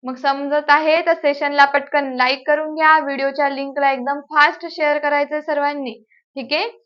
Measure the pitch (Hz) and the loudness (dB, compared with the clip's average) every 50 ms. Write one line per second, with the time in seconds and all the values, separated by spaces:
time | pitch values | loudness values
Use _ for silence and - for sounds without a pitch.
0 | - 254 254 247 285 277 277 277 285 277 285 302 294 294 285 302 311 311 311 330 | -10 -10 -12 -2 -2 -2 0 0 -2 -2 -2 -2 4 4 4 4 4 2 2 2
1 | 339 339 330 330 - 285 285 285 294 285 285 285 285 285 - 294 277 - - 294 | 2 0 0 2 2 0 0 0 -2 -2 4 4 4 4 4 -2 -4 0 -2 -2
2 | 277 269 254 254 254 247 277 269 - - 294 302 311 311 311 311 320 311 311 311 | -2 -2 -2 -2 0 0 0 -2 0 0 0 0 0 -6 -4 2 4 6 6 4
3 | 294 277 277 262 269 269 269 285 294 277 277 269 277 277 262 294 277 269 269 262 | 4 0 -4 -2 -2 -4 -2 0 -2 -2 -2 -4 -8 -6 -4 0 0 0 0 0
4 | 247 277 285 294 285 _ 302 302 294 320 349 - - 339 339 349 311 294 294 294 | -4 -4 -6 -6 -8 _ 2 4 4 4 2 -4 -12 -12 -6 -2 0 0 0 0
5 | 294 294 294 285 294 285 294 302 294 311 302 294 285 285 294 285 269 247 220 - | 0 0 0 0 0 -2 -4 -8 -4 -4 -2 -2 -2 -2 -4 -4 -8 -10 -10 -12
6 | _ _ _ _ _ _ _ 277 247 226 294 311 392 466 - - _ | _ _ _ _ _ _ _ -12 -6 -4 -2 -2 -2 -4 -8 -14 _